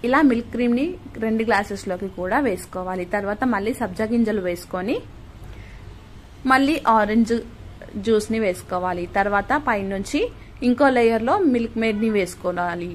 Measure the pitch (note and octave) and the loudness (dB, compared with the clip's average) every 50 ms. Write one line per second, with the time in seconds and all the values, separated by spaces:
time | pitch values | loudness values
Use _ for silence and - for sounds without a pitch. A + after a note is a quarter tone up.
0 | - A#3+ C4 C#4+ D#4+ C4+ A#3 A#3 A#3 - - A#3 B3 A#3+ A#3 B3 C#4+ F4 F#4 - | 2 4 4 6 6 6 6 4 0 -4 -2 0 2 2 4 2 0 -2 -4 -8
1 | - - - - A3 A3 A3 A3 A3+ A3 G#3+ G3 G#3 - G3+ G3 - G3 F3+ F#3 | -14 -14 -8 -4 -2 0 0 0 2 2 2 2 2 -2 -8 -8 -6 -6 -6 -4
2 | G3+ F#3+ F#3 - F3+ F#3 G#3 C#4 C#4+ A#3+ F#3 F3+ - - - F#3 F#3 F#3 F#3 F#3 | -6 -8 -6 -6 -4 0 0 2 2 0 -2 -2 -6 -10 -8 -8 -6 -4 -4 -6
3 | F3+ F3 G3 G#3 G3 G3 G#3 G#3 C4+ B3+ A3+ G3 G3 A3 B3 - A#3+ G3 F3+ - | -4 -4 -4 -4 -2 -4 -4 -2 0 0 0 0 0 -2 -2 -2 -4 -6 -2 -4
4 | A3 G#3+ A#3+ A#3 A#3 G#3+ G#3 G#3 F3+ F3+ F3 F3 - - - F#3 F#3 G#3 D#4+ B4 | -2 0 2 2 2 2 0 -2 -2 -2 -4 -4 -6 -8 -6 -4 -2 -2 -4 -4
5 | - - - - - - - - - - - - - - - - - - - - | -4 -10 -18 -18 -18 -18 -18 -18 -16 -16 -16 -16 -16 -16 -18 -18 -18 -18 -18 -18
6 | - - - - - - - - - C4 C4 C4 C#4 C#4 E4 - - B3 A3+ A3 | -20 -20 -20 -20 -20 -20 -20 -8 0 2 4 4 4 2 2 0 2 2 4 4
7 | G#3 G3+ G#3+ A#3 A3+ A3+ A#3 A#3 - - - - - - - - - - - G#3 | 4 4 4 2 4 4 0 -2 -4 -8 -16 -18 -18 -18 -18 -18 -18 -12 -12 -6
8 | G3 A3+ A3+ G#3+ G#3+ - A3 A3+ A3 F#3+ F3+ F#3 - - F#3+ F3+ F3+ F#3 F3 F3 | 0 2 2 2 2 0 -2 0 0 0 -2 -4 -6 -6 -4 -2 -2 -2 -2 -4
9 | F3 F3 - G3 G3 G3+ G3+ G3+ G3 - C4 D4+ D4 C4 A3+ G3+ G3 F#3+ G3 G3 | -6 -2 0 2 2 4 2 0 2 2 0 0 2 0 -2 0 -2 -4 -4 -4
10 | G3 - - D4+ A4 A#4+ - - - - - - - B3 B3 B3 D4 C4+ B3+ A#3+ | -4 -2 0 0 0 -2 -4 -14 -20 -20 -10 0 2 2 4 6 4 4 6 6
11 | A#3 A3+ A3+ A3+ A3+ B3 E4+ G#4 F#4+ D4 B3 A#3 A#3 A3+ - A3+ A3+ A3+ G#3+ G#3 | 4 4 4 2 2 2 2 4 4 4 4 2 0 -2 -2 0 0 0 0 2
12 | A3+ A3+ G#3+ G#3 F#3 F3 - - - F3+ F3+ F3 F3 F3 E3+ F3 F3 F3+ | 0 2 2 2 0 0 -4 -6 -4 -4 -2 -2 -2 -2 -4 -4 -6 -8